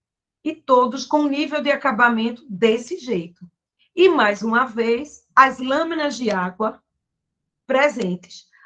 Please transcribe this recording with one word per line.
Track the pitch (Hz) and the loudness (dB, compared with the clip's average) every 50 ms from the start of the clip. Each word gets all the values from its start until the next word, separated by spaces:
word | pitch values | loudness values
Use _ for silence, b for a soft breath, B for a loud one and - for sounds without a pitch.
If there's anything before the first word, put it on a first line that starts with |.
| _ _ _ _ _ _ _ _ - | _ _ _ _ _ _ _ _ -8
e | 294 320 | -8 -8
todos | - _ - 262 254 247 240 233 269 254 | -6 _ 2 4 4 4 2 -2 -6 -6
com | - - 302 294 285 | 0 0 2 2 2
nível | 277 277 311 - 294 294 | 0 -2 -2 -2 -2 -2
de | 240 285 | 0 0
acabamento | 277 277 - 277 226 208 247 240 233 220 220 233 226 - - 269 | 0 0 0 -2 2 2 2 2 2 2 -2 -2 -4 -8 -14 -12
desse | 202 175 233 220 220 240 - - 359 349 | -6 0 2 2 2 0 -2 -8 -12 -10
jeito. | 247 254 220 180 165 175 - _ 180 - _ _ _ _ _ _ _ _ - | -6 -4 -4 -4 -4 -8 -14 _ -20 -20 _ _ _ _ _ _ _ _ 0
E, | 349 359 381 | 0 2 2
mais | 339 285 220 208 202 196 | 2 2 0 0 0 -2
uma | 208 226 226 240 254 | -4 -2 0 0 -2
vez, | 247 208 233 226 226 233 247 294 - - - _ _ - | -2 -2 -4 -2 0 -2 -2 -4 -10 -16 -20 _ _ 4
as | - 269 269 - - | 4 4 4 4 -4
lâminas | 262 262 269 302 330 - 339 320 294 294 247 233 | -4 -2 -2 -2 -2 -2 -2 -2 -2 -4 -4 -4
de | 247 214 | -4 -2
água | 196 185 180 185 180 - 214 220 - - _ _ _ _ _ _ _ _ _ _ _ _ _ _ _ _ _ - | -2 -2 -2 -4 -4 -4 -6 -6 -6 -8 _ _ _ _ _ _ _ _ _ _ _ _ _ _ _ _ _ -2
presentes. | 262 262 285 294 - - 190 180 175 175 - - - - - b b b b | 2 4 4 2 2 0 -4 -4 -4 -6 -8 -16 -20 -20 -20 b b b b